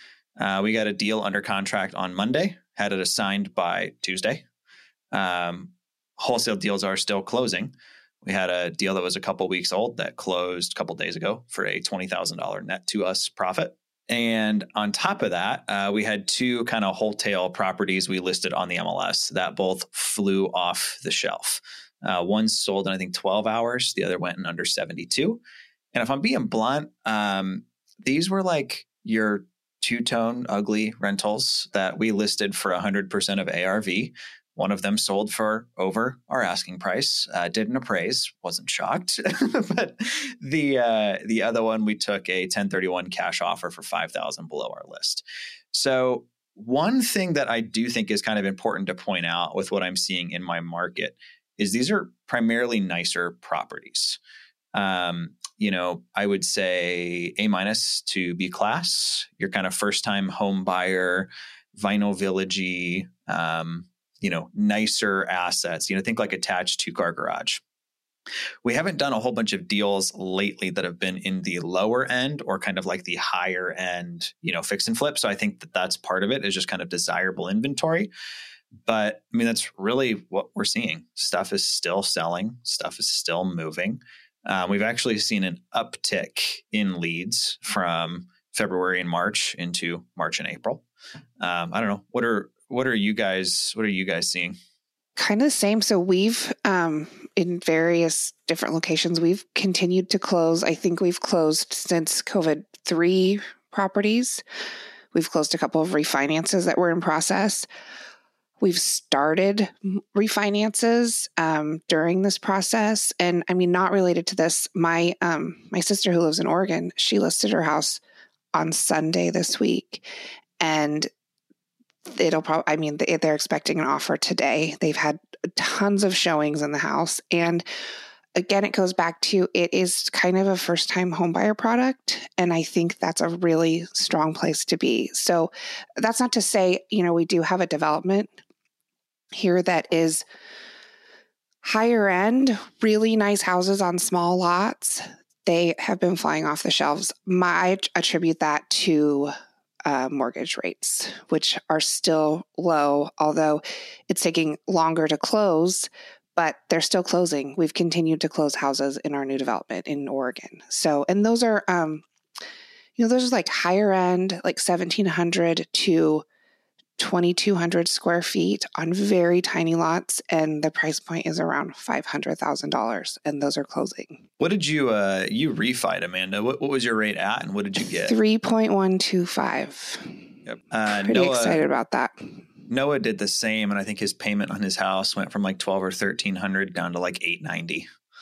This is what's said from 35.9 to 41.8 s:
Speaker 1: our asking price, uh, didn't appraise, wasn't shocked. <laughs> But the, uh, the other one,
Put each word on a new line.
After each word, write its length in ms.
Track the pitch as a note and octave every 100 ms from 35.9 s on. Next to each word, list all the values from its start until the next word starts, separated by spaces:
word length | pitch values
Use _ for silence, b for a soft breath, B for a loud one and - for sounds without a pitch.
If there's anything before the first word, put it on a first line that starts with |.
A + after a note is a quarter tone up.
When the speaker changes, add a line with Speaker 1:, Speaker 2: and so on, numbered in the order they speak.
| G2+ B2 B2+ -
Speaker 1:
our 120 | C3+
asking 360 | G2 F2+ - F2+
price, 500 | F#2 G2+ - - -
uh, 140 | F2+ F2
didn't 280 | G#2+ A2 B2+
appraise, 560 | B2 F#2+ E2+ C3 - -
wasn't 280 | F2+ F2 -
shocked. 500 | - F2+ D#3+ - - G3 -
<laughs> 100 | A#3+
But 480 | C4+ - - G3 - A3+ B C#4 B3
the, 380 | C3+ D#3 C#3+ C3
uh, 400 | A#2+ A2 G#2 F#2+ G2+
the 160 | A2+
other 200 | A2 A#2
one, 220 | A2+ A2